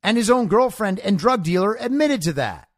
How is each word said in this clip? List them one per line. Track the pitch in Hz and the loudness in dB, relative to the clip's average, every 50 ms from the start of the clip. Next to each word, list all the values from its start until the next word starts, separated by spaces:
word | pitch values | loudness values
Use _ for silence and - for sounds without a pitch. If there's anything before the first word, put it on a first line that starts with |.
| - | -2
And | 190 226 | 0 0
his | 233 233 196 | 0 2 2
own | 247 254 240 180 | 2 2 2 2
girlfriend | 175 226 254 247 - - 220 196 190 196 | 2 2 2 2 -2 -4 -4 -4 -4 -4
and | - 190 208 | -2 0 0
drug | 170 151 240 254 233 165 | 2 2 2 0 0 -2
dealer | 160 175 180 185 202 220 247 | -2 0 0 0 0 -2 -4
admitted | 247 240 262 285 302 294 285 226 | -4 -4 0 0 2 0 0 -2
to | 151 170 | -2 -4
that. | 156 135 131 107 87 71 - _ _ | -2 -2 -4 -4 -6 -10 -16 _ _